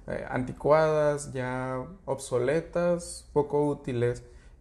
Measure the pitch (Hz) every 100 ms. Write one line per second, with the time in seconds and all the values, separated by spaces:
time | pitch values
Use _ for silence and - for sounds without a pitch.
0 | - - - 131 127 127 139 156 156 151
1 | 147 147 143 127 127 127 131 131 131 190
2 | - 131 - 127 123 160 165 175 175 175
3 | 170 - - 147 143 147 147 143 - 120
4 | 120 123 - - - -